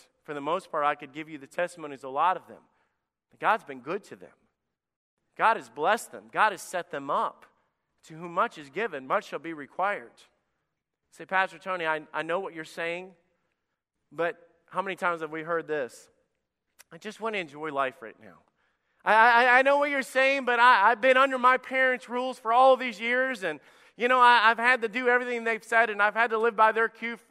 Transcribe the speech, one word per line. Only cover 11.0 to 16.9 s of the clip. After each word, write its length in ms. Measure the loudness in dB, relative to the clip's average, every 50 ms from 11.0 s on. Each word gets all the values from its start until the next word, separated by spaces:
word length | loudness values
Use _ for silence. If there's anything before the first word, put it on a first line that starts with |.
| _ _ _
Say, 120 | -20 -10
"Pastor 340 | -4 -2 -2 -2 -2 -4 -10
Tony, 280 | -10 -8 -8 -4 -4
I, 160 | -4 -4 -4 -6 -8 -8
I 100 | -8 -6
know 180 | -4 -4 -6
what 140 | -6 -8 -12
you're 100 | -14 -16
saying, 480 | -14 -10 -8 -8 -8 -8 -10 -12 -16 -20 _ _ _ _ _ _ _ _ _ _ _ _ _ _ _ _ _ _ _
but 260 | -8 -6 -4 -4 -6 -8 _ _ _ _ _ _
how 140 | -8 -8 -8
many 140 | -8 -8
times 240 | -4 -4 -4 -4 -4
have 100 | -8 -10
we 120 | -10 -10 -8
heard 260 | -6 -6 -6 -4 -4
this? 400 | -6 -6 -6 -8 -10 -16 -20 _ _ _ _ _ _ _ _ _ _ _ _ _ _ -20 -20 _